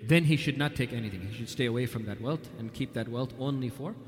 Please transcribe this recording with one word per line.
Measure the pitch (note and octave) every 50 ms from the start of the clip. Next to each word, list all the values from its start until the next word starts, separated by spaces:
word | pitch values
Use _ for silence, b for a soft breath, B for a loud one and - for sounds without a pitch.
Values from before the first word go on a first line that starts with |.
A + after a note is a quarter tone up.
| G#2
then | A2+ D#3 E3+ E3
he | D3 D#3
should | C#3+ - D3+ C3+
not | C3 C#3+ D3 C#3+
take | - B2+ - B2+
anything. | A#2 A2+ G#2+ G2 F#2
He | F2+ G2 G#2+
should | A2+ A#2 A2+
stay | - - B2+
away | A#2+ A2+ B2 B2+
from | A#2+ - A#2 A2
that | G2+ G2+ -
wealth | A2 B2+ D#3 D#3+ - - - -
and | A2+ A2+ -
keep | - C3+ B2+ -
that | B2 A2+
wealth | A2 A#2 A#2+ C3 B2 A#2 A#2+
only | C3 C#3 C#3+ C3+ B2+ A#2+
for | - - C3+ F3 A3+ - -